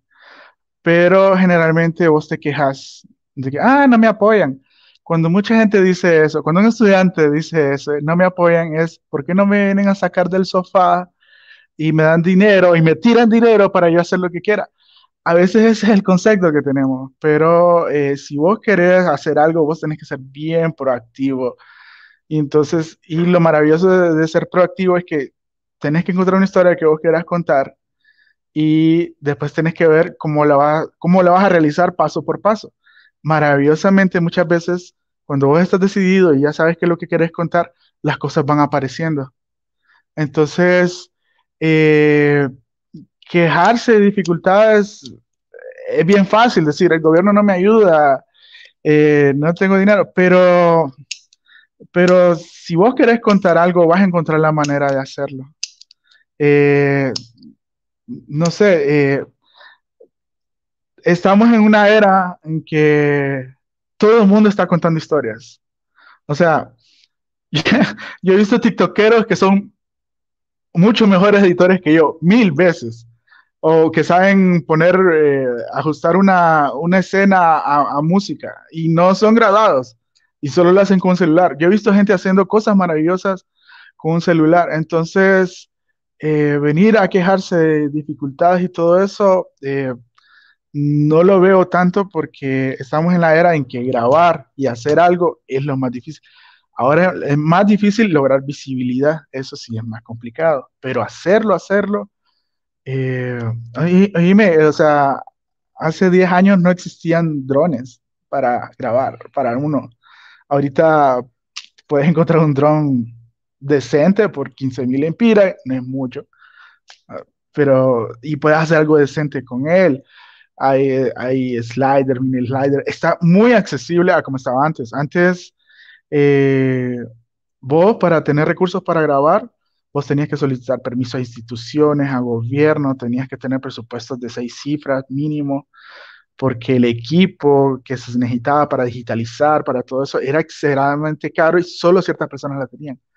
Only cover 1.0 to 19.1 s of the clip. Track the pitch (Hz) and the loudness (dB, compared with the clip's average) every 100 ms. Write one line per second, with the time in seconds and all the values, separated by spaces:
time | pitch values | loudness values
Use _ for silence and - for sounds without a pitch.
1 | 175 190 190 185 185 175 160 160 165 160 | 4 4 4 2 2 2 2 0 -2 0
2 | 170 151 156 160 151 139 139 135 - - | 0 0 -2 -8 -6 -2 -4 -4 -14 -20
3 | _ _ _ - 131 143 220 277 277 233 | _ _ _ -12 -8 -2 0 2 4 4
4 | 220 214 208 220 147 135 _ _ _ _ | 2 2 2 2 0 -6 _ _ _ _
5 | - 165 165 190 208 226 214 208 185 180 | -6 -2 0 0 0 0 2 2 2 0
6 | 180 160 156 151 151 170 220 226 208 190 | 2 2 2 0 -2 0 2 2 2 4
7 | 185 180 151 147 160 165 139 139 147 147 | 2 2 0 0 -2 -2 0 -2 -4 -6
8 | 147 170 185 180 170 170 165 156 165 - | -2 0 0 2 0 0 -2 -4 -4 -6
9 | _ 151 139 180 202 202 196 196 202 196 | _ -8 -4 0 2 2 0 0 0 -2
10 | 180 185 180 190 185 190 180 196 180 175 | -2 -2 -2 -2 -2 -4 -2 0 2 0
11 | 180 _ _ _ _ - _ - 156 156 | -4 _ _ _ _ -20 _ -6 -2 2
12 | 156 170 170 185 214 190 180 170 160 156 | 2 2 2 4 4 4 4 4 2 2
13 | 240 233 233 233 233 214 196 190 170 170 | 2 4 4 4 4 4 2 2 2 2
14 | 170 185 180 170 208 208 - _ _ _ | 0 -2 -4 -6 -4 -4 -6 _ _ _
15 | _ _ - 170 185 220 226 220 208 202 | _ _ 0 2 2 4 2 2 2 2
16 | 202 180 220 214 175 147 139 135 135 131 | 2 0 2 2 2 0 -2 -2 -2 -4
17 | 131 _ 156 151 160 170 175 170 156 147 | -10 _ -2 2 2 2 4 2 0 -2
18 | 139 139 - 143 165 220 - 190 175 185 | -2 -4 -8 -2 -2 0 -2 0 2 2
19 | 180 | 2